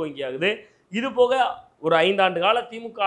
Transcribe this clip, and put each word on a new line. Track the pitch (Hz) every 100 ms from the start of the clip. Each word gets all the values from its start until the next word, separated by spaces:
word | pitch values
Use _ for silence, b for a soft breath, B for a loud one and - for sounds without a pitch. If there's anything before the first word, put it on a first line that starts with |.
வங்கியாகுது. | 156 139 135 131 180 214 - b b
இது | 196 262 240
போக | 247 262 233 - - _ 156
ஒரு | 165
ஐந்தாண்டு | 170 196 185 175
கால | 185 233 240
திமுக | 226 233 220